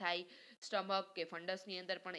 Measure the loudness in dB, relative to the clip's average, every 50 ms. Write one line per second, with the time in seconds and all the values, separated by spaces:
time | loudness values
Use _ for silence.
0 | 2 4 4 2 0 -4 -10 -18 -20 -20 -18 -12 -4 0 2 2 4 4 4 4
1 | 2 2 -2 -4 -4 -2 -4 -4 -2 -2 -2 -2 -2 -6 -8 -6 -2 -2 -2 -2
2 | -2 -6 -4